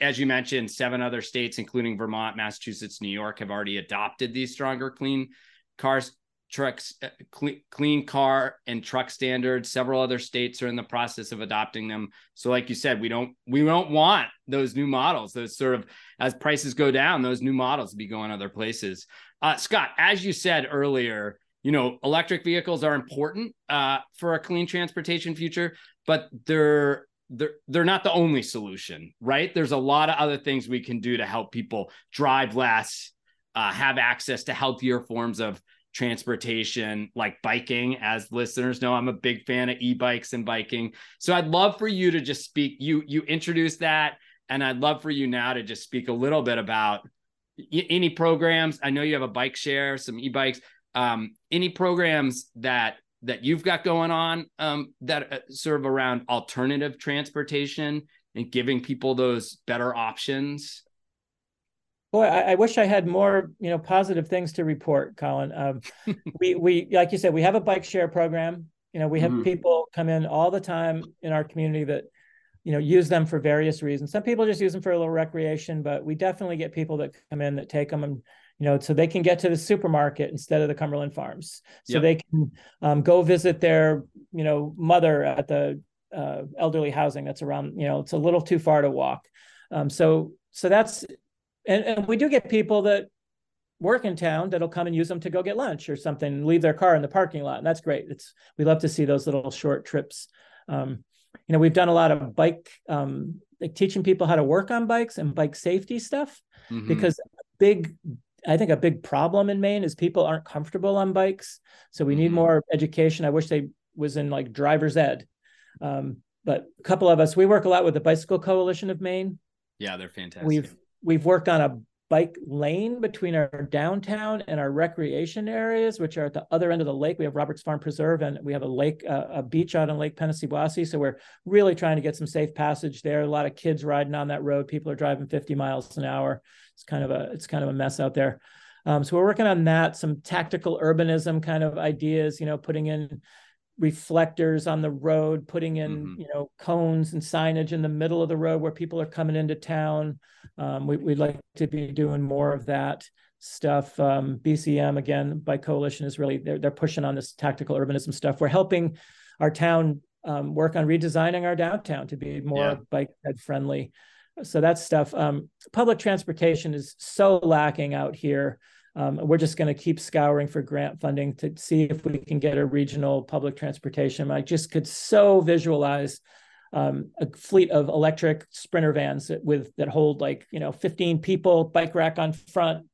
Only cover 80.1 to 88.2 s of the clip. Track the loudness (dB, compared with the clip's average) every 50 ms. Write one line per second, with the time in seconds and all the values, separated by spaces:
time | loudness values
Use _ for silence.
80.1 | 0 -2 -4 -4 -6 -8 -4 0 2 2 2 2 0 -2 -4 -4 -4 -4 -4 -6
81.1 | -6 -8 -10 -10 -10 -12 -14 -16 -18 -20 _ _ -20 -18 _ -2 0 4 4 4
82.1 | 4 2 0 _ 0 0 0 0 -2 -10 -20 -20 _ -2 0 2 2 4 6 6
83.1 | 8 8 8 6 4 4 4 2 2 4 4 6 6 6 6 6 4 2 -2 -8
84.1 | _ -20 -20 _ -6 -2 0 0 0 0 -2 -4 -6 -2 4 6 6 6 8 6
85.1 | 6 4 2 2 0 -2 -2 0 0 0 0 0 -4 -6 -10 _ _ _ _ _
86.1 | -10 -8 -6 -6 -6 -8 -10 -10 -6 -2 -2 0 0 0 -2 -2 0 0 0 0
87.1 | -2 -4 -8 -8 -8 -8 -6 -6 -6 -6 -6 -8 -6 -4 -2 -2 -2 -2 -4 -4
88.1 | -2 0